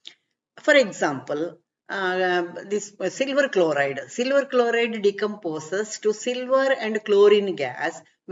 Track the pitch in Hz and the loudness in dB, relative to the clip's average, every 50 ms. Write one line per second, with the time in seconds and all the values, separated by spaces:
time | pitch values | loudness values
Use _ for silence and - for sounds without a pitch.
0 | _ - - _ _ _ _ _ _ _ _ - - 311 294 285 247 185 170 - | _ -20 -20 _ _ _ _ _ _ _ _ -8 0 4 4 4 4 2 -2 -4
1 | 190 156 143 131 127 - 147 147 165 175 - _ _ _ _ _ _ _ - 196 | -4 -2 -2 -4 -6 -6 -6 -6 -6 -8 -8 _ _ _ _ _ _ _ -8 -4
2 | 190 185 185 185 185 180 180 180 175 175 170 - - 196 202 208 202 - - - | -4 -2 -2 0 0 0 0 0 -2 -4 -8 -14 -10 -6 -6 -6 -6 -8 -12 -6
3 | 190 180 - - 269 277 269 285 277 262 - 196 170 160 147 143 143 139 135 131 | -6 -6 -2 -2 -4 -2 0 0 0 2 2 2 2 2 2 0 0 0 -2 -6
4 | - - - - 247 262 277 277 262 269 254 247 240 233 226 233 233 233 233 220 | -10 -12 -6 -4 -2 2 2 0 0 2 0 2 2 2 2 0 0 -2 -4 0
5 | 196 202 202 - 214 208 208 208 - 170 156 156 156 - 185 202 214 208 - - | 0 0 0 2 -4 -4 -4 -6 -8 -6 -6 -6 -8 -6 -4 -4 -4 -6 -8 -4
6 | - 214 214 - - 247 247 247 254 247 262 269 269 269 269 - 220 214 220 214 | -2 -2 -2 -2 -4 -6 -4 -4 -2 0 2 2 4 2 0 0 -2 -4 -4 -4
7 | - 220 202 202 208 208 208 208 202 196 170 143 139 127 - 135 143 165 - - | 0 2 6 6 8 8 8 6 4 0 -2 -4 -4 -6 -4 -4 -6 -6 -6 -8
8 | - _ _ _ _ - | -18 _ _ _ _ 4